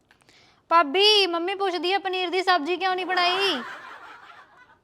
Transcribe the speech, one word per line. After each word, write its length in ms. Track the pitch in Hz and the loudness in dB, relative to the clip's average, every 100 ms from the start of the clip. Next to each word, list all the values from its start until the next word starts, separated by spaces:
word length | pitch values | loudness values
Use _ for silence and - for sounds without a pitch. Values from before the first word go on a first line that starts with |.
| _ _ _ _ _ _ - | _ _ _ _ _ _ 2
ਭਾਬੀ, 580 | 339 294 359 415 415 381 | 2 4 4 6 6 4
ਮੰਮੀ 280 | 339 349 | 0 -4
ਪੁੱਛਦੀ 380 | 392 392 349 349 | -4 -2 -2 -2
ਆ 60 | 392 | -2
ਪਨੀਰ 320 | 381 370 359 | -2 -4 -2
ਦੀ 120 | 359 | -2
ਸਬਜ਼ੀ 340 | 370 359 285 349 | 0 0 0 -4
ਕਿਉਂ 180 | 370 | -2
ਨਹੀਂ 120 | 370 349 | -4 -2
ਬਣਾਈ? 560 | 359 349 370 392 269 226 - - - - - - - - - - _ | 0 0 0 0 -2 -6 -14 -18 -20 -20 -20 -20 -20 -20 -20 -20 _